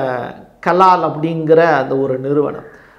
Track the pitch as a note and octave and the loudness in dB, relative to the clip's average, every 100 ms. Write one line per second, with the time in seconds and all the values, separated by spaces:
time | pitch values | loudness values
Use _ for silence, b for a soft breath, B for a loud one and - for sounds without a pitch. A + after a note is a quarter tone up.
0 | C3 B2+ C3 - - _ F3 F3 F#3+ F3+ | -2 -6 -8 -14 -20 _ -2 4 4 4
1 | D#3+ D3+ D#3+ E3 D#3 D#3+ E3 C#3+ C3 C3+ | 0 -4 -6 -4 2 4 4 2 -2 -4
2 | C3+ B2+ C3+ D3 C#3 - - B B | -4 -4 -2 -2 -2 -6 -16 B B